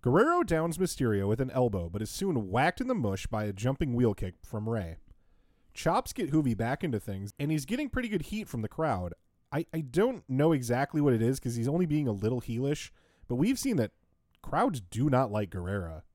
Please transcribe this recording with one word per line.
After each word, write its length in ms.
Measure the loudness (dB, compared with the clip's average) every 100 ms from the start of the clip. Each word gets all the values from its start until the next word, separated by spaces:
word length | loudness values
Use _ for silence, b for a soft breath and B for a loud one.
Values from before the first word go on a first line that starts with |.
Guerrero 420 | 4 6 6 4
downs 340 | 2 0 0 -2
Mysterio 500 | -2 0 0 2 2
with 140 | 0
an 100 | 0
elbow, 380 | 2 0 0 -4
but 120 | -6
is 80 | -6
soon 400 | -4 0 0 0
whacked 300 | 0 0 0
in 80 | -4
the 80 | -2
mush 320 | 0 -2 -4
by 160 | -4
a 100 | -4
jumping 400 | -2 -2 -2 -2
wheel 200 | 2 2
kick 220 | 2 -6 -8
from 260 | -10 -6 -4
Ray. 280 | -4 -4 -10 -18 -20 _ _ _ _ _
Chops 400 | -4 0 0 -2
get 180 | -6 0
Juvi 240 | 2 2 0
back 280 | -2 -2
into 160 | -2 -4
things, 340 | -4 -8 -8 -6
and 120 | -2
he's 140 | -2 -2
getting 240 | -4 -4
pretty 180 | -4 -2
good 140 | -4
heat 240 | -4 -8 -6
from 140 | -6
the 80 | -6
crowd. 440 | -2 -2 0 -4 -10 _ _ _
I, 140 | -6 -4
I 80 | -6
don't 420 | -2 2 2 0 -4
know 240 | 4 4
exactly 480 | 4 2 0 2 2
what 120 | 4
it 80 | 4
is, 180 | 2 0
'cause 160 | -2 -2
he's 120 | 0
only 180 | 0 2
being 220 | 2 0
a 40 |
little 280 | 0 0 -2
heelish, 500 | -4 -2 -2 -2 -6 b b b b
but 80 | 0
we've 240 | 2 2
seen 160 | 0 0
that 140 | 0 _ _ _ _ _
crowds 380 | -4 2 2 0
do 300 | -6 0 2
not 220 | 4 2
like 180 | 0 -2
Guerrera 540 | -4 -4 -4 -4 -10 -16